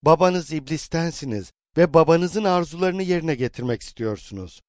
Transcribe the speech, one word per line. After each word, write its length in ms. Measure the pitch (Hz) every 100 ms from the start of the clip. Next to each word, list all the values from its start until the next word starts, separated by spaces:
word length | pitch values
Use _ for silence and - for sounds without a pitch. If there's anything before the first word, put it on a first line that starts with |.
babanız 480 | 147 160 180 180 160
iblistensiniz 1000 | 156 135 156 - 165 170 - 139 107 90 _ _ -
ve 160 | 170
babanızın 500 | 156 156 170 175 185
arzularını 600 | 208 180 160 165 185 185
yerine 320 | 185 175 160 139
getirmek 460 | 123 - 123 117
istiyorsunuz. 800 | - - 110 104 - 101 90 -